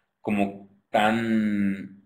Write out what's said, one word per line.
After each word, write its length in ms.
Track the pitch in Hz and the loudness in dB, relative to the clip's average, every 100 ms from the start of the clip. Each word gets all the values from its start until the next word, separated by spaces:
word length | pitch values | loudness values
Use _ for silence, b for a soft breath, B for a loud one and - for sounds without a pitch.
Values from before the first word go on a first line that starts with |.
| b _ | b _
como 480 | - 104 98 - - _ _ | -2 0 0 -4 -18 _ _
tan, 1120 | 110 107 113 113 110 107 104 101 95 - - | 2 2 2 0 0 0 0 -2 -4 -8 -18